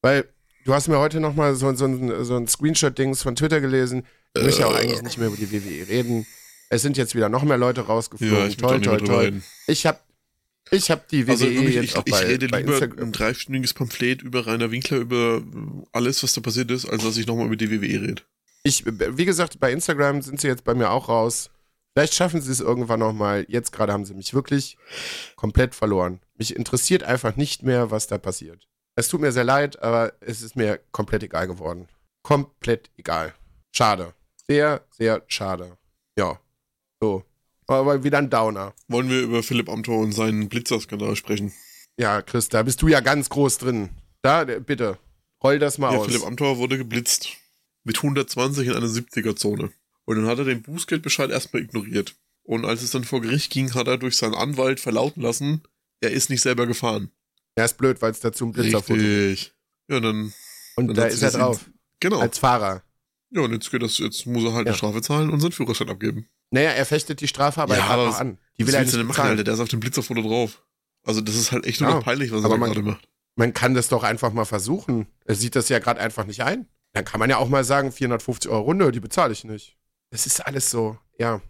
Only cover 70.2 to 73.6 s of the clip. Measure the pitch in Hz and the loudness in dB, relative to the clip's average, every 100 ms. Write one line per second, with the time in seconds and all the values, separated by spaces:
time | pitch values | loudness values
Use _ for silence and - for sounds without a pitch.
70.2 | 110 117 117 - _ _ _ _ - 110 | 0 0 0 -4 _ _ _ _ -2 -2
71.2 | 107 110 110 123 - 113 143 160 120 127 | 0 -2 0 -2 -4 0 2 2 0 -2
72.2 | 131 110 107 113 120 107 104 101 _ _ | -2 -2 0 2 2 0 -4 -6 _ _
73.2 | _ - 117 113 | _ 0 0 2